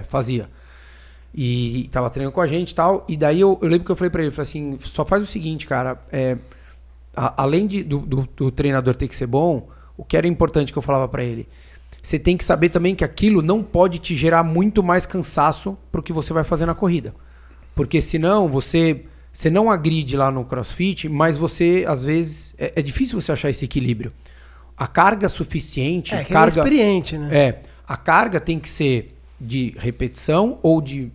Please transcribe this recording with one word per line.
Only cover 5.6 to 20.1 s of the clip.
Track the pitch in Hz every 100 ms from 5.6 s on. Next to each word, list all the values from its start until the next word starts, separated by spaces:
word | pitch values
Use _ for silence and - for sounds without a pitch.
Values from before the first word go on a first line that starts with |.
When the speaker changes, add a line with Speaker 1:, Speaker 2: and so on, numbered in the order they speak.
| -
Speaker 1:
cara, | 131 127 123 -
é, | 143 127 123 - - - - - - - -
a, | 123 -
além | 135 165 208
de, | 196
do, | 151 143
do, | 147 135 131 -
do | 131
treinador | 123 143 135 127
ter | 120 139
que | -
ser | 123
bom, | 131 170 139 - - - -
o |
que | - 160
era | 175
importante | 165 165 156 143
que | -
eu |
falava | 131 135 127
pra | 131
ele, | 123 113 - - - - - -
você | - 151
tem | - 180
que |
saber | - 160 170
também | 175 180
que | 190
aquilo | 156 - 214 196
não | 156 214
pode | 208 175 185 170
te | -
gerar | 156 160 165
muito | 170 165 208 214
mais | 180 175
cansaço | - 185 - - 151 156 196 196 -
pro | 175
que | -
você | 160 -
vai | 160
fazer | 151 160
na | 165
corrida. | 165 190 170 113 - - - - - -
Porque | - 139 160
senão | 143 160 165 208 175
você, | 135 - 165 165 147 - - -
você | - 160
não | 180 220
agride | 190 156 160 135